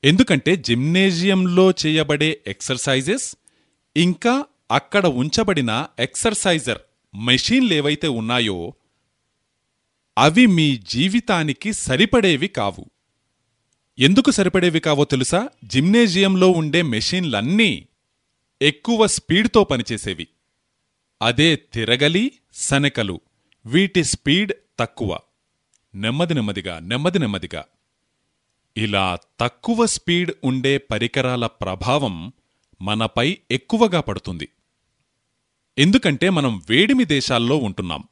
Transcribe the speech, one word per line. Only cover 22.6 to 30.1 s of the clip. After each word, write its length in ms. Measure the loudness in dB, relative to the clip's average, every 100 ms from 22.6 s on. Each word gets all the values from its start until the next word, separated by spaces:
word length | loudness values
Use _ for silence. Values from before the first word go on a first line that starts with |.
| -2 0 0 -2 -6 -6 _ _ _ _ -2
వీటి 380 | 0 2 0
స్పీడ్ 500 | -2 -4 0 0 0 -6 _ -6
తక్కువ. 400 | -6 -4 -6 -6 _ _ _ _ _ _ _ -8
నెమ్మది 380 | -6 -2 -2
నెమ్మదిగా, 460 | 0 -2 -6 -8 -12
నెమ్మది 400 | -6 -4 -2 0
నెమ్మదిగా. 460 | -2 -4 -8 -12 -14 _ _ _ _ _ _ _ _ _ _ -6
ఇలా 400 | -2 0 -2 -4 _ _
తక్కువ 460 | -6 _ -6 0 0
స్పీడ్ 460 | -2 -2